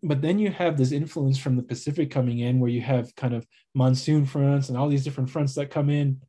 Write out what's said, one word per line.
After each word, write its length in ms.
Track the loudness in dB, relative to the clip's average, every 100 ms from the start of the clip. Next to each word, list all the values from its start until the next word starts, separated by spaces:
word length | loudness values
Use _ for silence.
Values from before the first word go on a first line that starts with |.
but 180 | -2 0
then 180 | 2 2
you 120 | 0
have 260 | 0 0 2
this 140 | 2
influence 460 | 0 -4 -2 0 0
from 180 | 0 -2
the 80 |
Pacific 480 | -2 -6 -4 -2 -2
coming 280 | 0 -2 -2
in 200 | 0 2
where 100 | 2
you 120 | 0
have 340 | 0 -2 -2 -4
kind 180 | -4
of 140 | -4 -8 _ _
monsoon 520 | 2 2 2 2 2 2
fronts 420 | 2 2 2 0
and 100 | -2
all 120 | 0
these 160 | 0 -2
different 240 | -4 -4
fronts 260 | -2 -2 -2
that 160 | -4
come 180 | 0 0
in. 300 | 2 0 -2